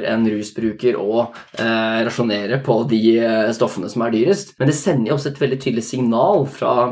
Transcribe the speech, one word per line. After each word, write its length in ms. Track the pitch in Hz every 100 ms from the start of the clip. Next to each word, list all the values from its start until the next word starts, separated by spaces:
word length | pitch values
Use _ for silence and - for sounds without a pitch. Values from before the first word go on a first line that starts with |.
| -
en 160 | 113 113
rusbruker 640 | 104 104 - 113 107 123
å, 300 | 113 101 113 117 - - -
eh, 380 | 113 113 113 113 117
rasjonere 540 | - 120 101 104 135
på 140 | 131 113 117
de, 140 | 110 113 113
eh, 300 | 117 110 110
stoffene 380 | 113 120 101 87
som 140 | 120 113
er 60 |
dyrest. 380 | 110 143 196 - -
Men 120 | 139
det 60 | 156
sender 320 | 196 143 110
jo 60 | 143
også 160 | 143
et 80 | -
veldig 160 | 135 131
tydelig 240 | 135 113
signal 640 | - 127 120 113 165 196 135
fra 400 | - 120 120 123